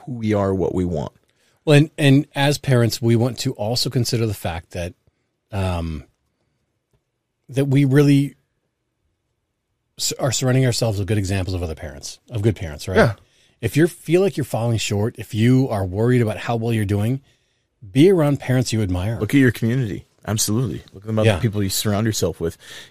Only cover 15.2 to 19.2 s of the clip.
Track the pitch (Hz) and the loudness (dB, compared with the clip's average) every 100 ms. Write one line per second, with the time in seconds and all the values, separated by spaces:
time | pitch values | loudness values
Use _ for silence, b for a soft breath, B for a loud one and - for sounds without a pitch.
15.2 | 101 104 117 131 135 107 95 95 117 127 | -8 2 4 4 2 -2 -4 0 2 2
16.2 | 110 101 - 117 113 113 104 101 110 135 | 2 -2 -4 -4 -2 -2 0 0 0 -4
17.2 | _ _ _ _ _ _ 101 101 175 185 | _ _ _ _ _ _ -4 4 4 6
18.2 | 147 139 - 131 117 110 101 90 98 117 | 2 0 0 0 0 0 -2 -2 -4 -4